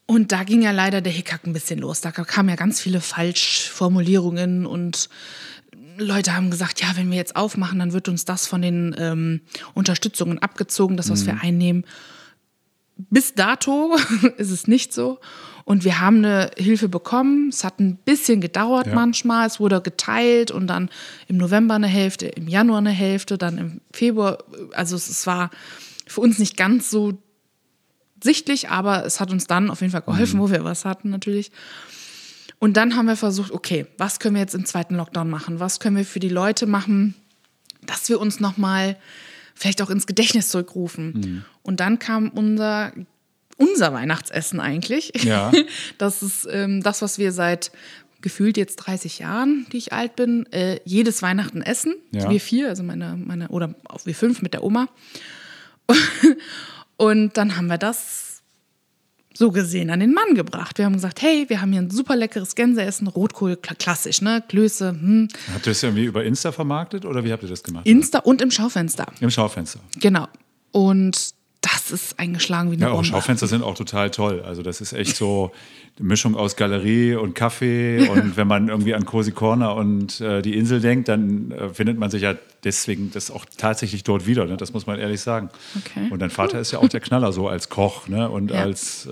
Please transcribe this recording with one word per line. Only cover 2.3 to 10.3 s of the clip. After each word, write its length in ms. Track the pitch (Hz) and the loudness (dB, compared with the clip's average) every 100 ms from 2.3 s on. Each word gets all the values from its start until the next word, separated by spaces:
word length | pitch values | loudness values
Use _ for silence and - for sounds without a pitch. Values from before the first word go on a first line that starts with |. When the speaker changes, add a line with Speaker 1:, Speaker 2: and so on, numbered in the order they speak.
| - 196 | 2 2
Speaker 1:
ja 60 | 170 | 2
ganz 240 | 185 - | 0 0
viele 180 | 185 185 | 0 0
Falschformulierungen 1700 | - - 170 170 - - - - 180 185 175 190 175 170 180 180 180 | -2 -2 -2 0 0 -2 -4 0 2 4 4 4 2 0 0 0 -2
und 420 | 175 175 - - - - - - - _ - 143 180 | -4 -4 -4 -6 -8 -20 -18 -18 -20 _ -20 -20 -8
Leute 380 | 208 202 180 175 | -2 0 0 0
haben 140 | 185 | 0
gesagt, 320 | 175 180 - | -2 -4 -2
„Ja, 140 | 180 185 | -2 -2
wenn 160 | 180 | 0
wir 60 | 180 | -2
jetzt 180 | 175 - | -2 -2
aufmachen, 440 | 214 202 180 185 | -2 -2 -2 -2
dann 140 | 175 | -2
wird 140 | 185 190 | -2 -2
uns 180 | 170 - | -4 -4
das 220 | 185 - | -4 -2
von 140 | 180 | -2
den, 340 | 180 175 170 - | 0 0 -2 -2
ähm, 440 | 165 160 165 160 - - - | -4 -2 -2 -4 -6 -16 -8
Unterstützungen 680 | - 190 175 220 - 175 | -2 0 0 -2 -4 -4